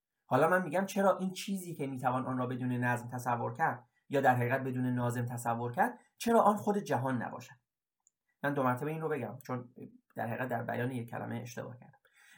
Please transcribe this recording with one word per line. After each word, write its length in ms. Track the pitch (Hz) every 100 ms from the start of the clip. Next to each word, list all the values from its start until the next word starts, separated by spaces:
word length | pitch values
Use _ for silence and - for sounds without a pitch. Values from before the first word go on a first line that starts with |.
| _ _ -
حالا 240 | 131 160
من 120 | 185
می‌گم 240 | 170 175 196
چرا 320 | 196 196 185
این 160 | 190
چیزی 420 | - - 190 175 156
که 120 | 139
می‌توان 380 | 127 127 127 127
آن 120 | 127
را 100 | 123
بدون 240 | 127 127
نظم 380 | 123 123 117 -
تصور 440 | 120 123 117 117
کرد 340 | 139 156 123 - _ -
یا 120 | 135
در 140 | 131 120
حقیقت 260 | 120 135
بدون 240 | 131 127 127
ناظم 400 | 123 120 120 120
تصور 460 | 123 120 117 120
کرد، 280 | 175 247 - _ -
چرا 240 | 233 233
آن 160 | 202 214
خود 200 | 208 202
جهان 440 | 151 127 131 123
نباشد؟ 340 | 90 - - - _ _ _ _ _ _ _ _
من 100 | 143
دو 100 | 139
مرتبه 280 | 127 123 151
این 100 | 160
رو 80 | 160
بگم 280 | 143 107 -
چون 300 | - 123 - - - - _ 113
در 120 | 113
حقیقت 200 | 113 127
در 160 | 117
بیان 280 | 117 117 123
یک 180 | 127 117
کلمه 260 | 113 113 117
اشتباه 420 | 120 120 120 120
کردم. 220 | - _ _ _ -